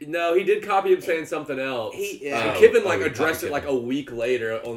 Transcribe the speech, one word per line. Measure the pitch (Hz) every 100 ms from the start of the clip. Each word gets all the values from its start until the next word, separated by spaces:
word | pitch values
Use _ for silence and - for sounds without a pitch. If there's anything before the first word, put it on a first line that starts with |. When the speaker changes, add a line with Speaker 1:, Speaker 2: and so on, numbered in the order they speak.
Speaker 1:
No, | 147 170 170 180
he |
did | 190 208
copy | 202 196 190
him | 180
saying | 185 165 151
something | 156 147 131
else. | 135 120 110 -
Speaker 2:
He, | 202 180 143
Speaker 3:
Oh, | -
Speaker 1:
And | - -
Kiffin, | 220 233
Speaker 3:
oh, | 190
Speaker 1:
like, | 165
Speaker 3:
he | 156
Speaker 1:
addressed | - 160 156
Speaker 3:
copied | 160
Speaker 1:
it, |
like, | 143
Speaker 3:
Kiffin. | 143 131
Speaker 1:
a |
week | 120 143 131
later. | 117 120 123 113 113
On, | 120